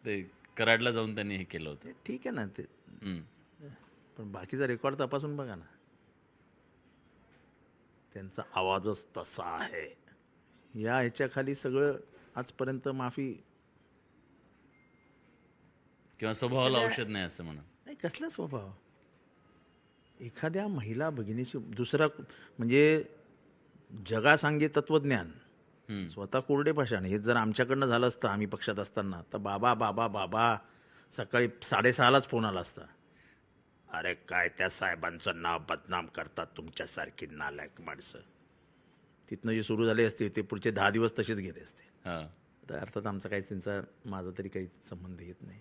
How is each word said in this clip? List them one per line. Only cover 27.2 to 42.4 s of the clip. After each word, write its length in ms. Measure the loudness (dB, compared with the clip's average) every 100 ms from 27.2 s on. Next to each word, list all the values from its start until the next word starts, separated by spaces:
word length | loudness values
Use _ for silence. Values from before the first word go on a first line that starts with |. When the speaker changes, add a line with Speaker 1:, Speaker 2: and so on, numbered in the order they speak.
| 4 4
Speaker 2:
आमच्याकडनं 500 | 2 2 2 2 2
झालं 220 | 4 4
असतं 200 | 2 -2
आम्ही 200 | 0 -2
पक्षात 320 | -4 -4 -4
असताना, 420 | -4 -4 -4 -6 -8
तर 40 | -8
बाबा, 360 | -4 0 2
बाबा, 340 | 4 2 2 0
बाबा, 500 | 0 -2 4 4 4 -4 -20 _ -20 -16
सकाळी 360 | -10 0 2 2 0
साडेसहालाच 680 | 0 4 4 8 8 8 6
फोन 180 | 0 0
आला 140 | -2
असता. 220 | -6 -10 -18 -20 _ _ -20 _ _ _ _ _ _
"अरे 200 | -6 -4
काय 360 | -4 -2 0 0
त्या 200 | 0 -2
साहेबांचं 720 | 0 -2 -2 -4 -4 -6 -2
नाव 180 | -2 -2 -2
बदनाम 360 | -6 -2 -4 -4
करतात 420 | -10 -8 -8 -8 -10
तुमच्यासारखी 680 | -14 -10 -8 -6 -10 -10 -14
नालायक 540 | -8 -8 -8 -14 -14
माणसं." 380 | -14 -12 -12 -16 -20 _ _ _ _ _ _ _ _ _ -14
तिथनं 240 | -6 0
जे 100 | 0
सुरू 220 | 0 2 4
झाले 200 | 6 4
असते, 240 | 2 -2
ते 120 | -2
पुढचे 300 | -4 -2 -2
दहा 180 | 4 4
दिवस 220 | 4 2 0
तसेच 180 | -2 -2
गेले 240 | -6 -10
असते. 480 | -16 -20 -20 _ -6
Speaker 1:
हा. 180 | -6 -8 -16